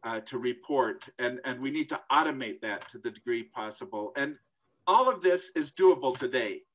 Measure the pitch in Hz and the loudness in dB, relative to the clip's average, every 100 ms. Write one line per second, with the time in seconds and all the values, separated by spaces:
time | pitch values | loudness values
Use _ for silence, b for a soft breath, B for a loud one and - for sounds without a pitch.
0 | 117 113 110 131 123 123 - 143 117 - | -6 -8 -6 -6 -4 -6 -2 0 0 -4
1 | - _ 123 123 131 127 135 147 151 151 | -12 _ -4 -4 -8 -6 -6 -4 -4 -6
2 | - 139 160 139 113 95 110 101 - - | 0 2 2 -2 -8 -8 -6 -8 -10 -10
3 | 117 107 123 120 113 - 107 107 123 107 | -10 -10 -4 -4 -4 -10 -10 -10 -10 -8
4 | 104 - 143 151 _ _ _ _ - 208 | -8 -4 -6 -6 _ _ _ _ 4 6
5 | 262 - 185 180 - - 143 - 185 - | 6 4 4 2 0 -4 -4 4 6 6
6 | 131 123 127 127 110 92 _ | 2 -2 -2 -2 -2 -8 _